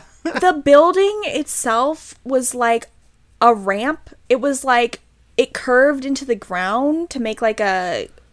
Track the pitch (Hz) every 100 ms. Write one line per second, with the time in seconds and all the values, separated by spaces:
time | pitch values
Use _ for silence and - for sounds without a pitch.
0 | - _ 330 - 359 311 285 285 330 359
1 | 392 415 392 - 294 - 247 226 269 320
2 | - - 247 262 247 247 233 233 - _
3 | _ _ _ _ 233 220 196 202 254 320
4 | - - _ 247 285 262 269 240 240 -
5 | _ _ _ - 262 - - 247 277 285
6 | 269 269 262 214 - 180 185 226 285 320
7 | 339 262 220 214 226 220 208 190 180 123
8 | - - _